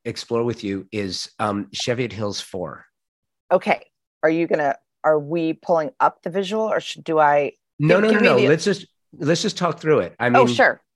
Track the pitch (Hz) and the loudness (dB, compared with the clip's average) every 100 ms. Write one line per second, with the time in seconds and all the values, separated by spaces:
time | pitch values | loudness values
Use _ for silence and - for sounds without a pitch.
0 | 120 - - 117 120 113 101 98 95 107 | -12 -12 -4 -2 -2 -4 -6 -6 -6 -8
1 | 98 90 - - 107 101 - - - 120 | -6 -8 -12 -6 -4 -4 -6 -6 -4 -4
2 | 120 101 104 95 - 95 80 - _ _ | -6 -6 -8 -8 -10 -10 -10 -12 _ _
3 | _ _ _ _ - 185 208 - - _ | _ _ _ _ -2 -2 0 -4 -6 _
4 | _ _ 160 165 165 156 143 - _ _ | _ _ 0 0 0 0 0 -4 _ _
5 | 156 156 143 170 160 156 - 165 147 - | 0 0 -2 -4 -4 -4 -2 -2 -2 -2
6 | 143 - - 180 185 220 220 - - 156 | -2 -2 -6 -6 -4 -4 -2 -4 -4 -10
7 | 151 156 147 147 139 - _ - 151 180 | -2 2 4 4 0 -6 _ -2 2 4
8 | 220 214 - 127 127 160 202 190 - _ | 4 4 4 4 4 2 0 -4 -8 _
9 | _ - 151 175 214 - 175 151 156 135 | _ -4 -2 0 -2 -2 -4 -2 2 2
10 | 87 - 127 190 247 170 247 - _ | 0 -2 2 4 4 4 2 2 _